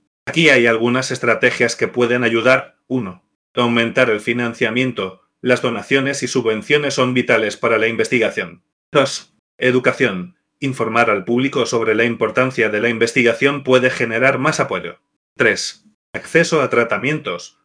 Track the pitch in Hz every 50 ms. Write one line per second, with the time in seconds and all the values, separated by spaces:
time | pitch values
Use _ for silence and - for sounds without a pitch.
0 | _ _ _ _ _ - - 160 165 151 135 120 117 117 113 110 117 120 123 131
1 | 131 - 131 - - 117 113 - - 123 - - 120 113 - - 113 98 - 120
2 | 123 117 123 123 123 113 117 117 113 127 131 131 - - _ _ _ - 131 127
3 | 107 92 90 - _ _ _ _ _ _ _ 127 123 120 117 117 117 113 - 131
4 | 127 120 107 104 - 123 117 123 120 117 117 - 123 110 113 123 131 127 117 -
5 | 95 92 92 - _ _ _ _ - 123 123 120 - 123 117 101 95 - 135 139
6 | 131 139 139 139 127 123 - 127 113 113 110 104 104 - 147 151 147 139 135 139
7 | 127 127 127 127 120 - 120 110 110 104 - - - 113 113 107 110 113 113 104
8 | 110 - 139 117 107 98 - 107 92 85 85 - _ _ _ _ _ _ - 143
9 | 135 135 - - - _ _ _ _ _ _ - 127 127 123 127 123 123 123 -
10 | 131 110 95 92 90 90 - _ _ _ _ _ 139 135 127 - 113 110 110 120
11 | 120 113 104 98 90 117 120 123 131 139 - 139 113 - 127 113 113 113 107 110
12 | 117 120 113 - 113 104 - 127 131 131 127 120 110 104 107 104 117 120 117 113
13 | 117 113 - 131 117 117 113 - 135 139 143 139 135 127 127 127 123 127 - -
14 | 123 113 110 113 127 135 135 127 135 156 151 - 127 - - 90 85 85 - _
15 | _ _ _ _ _ _ _ - 123 110 98 - - - - - _ _ _ _
16 | _ _ - 110 - - - 165 165 - 165 151 131 - 120 120 117 113 107 101
17 | 117 139 151 151 - 101 87 87 - - _ _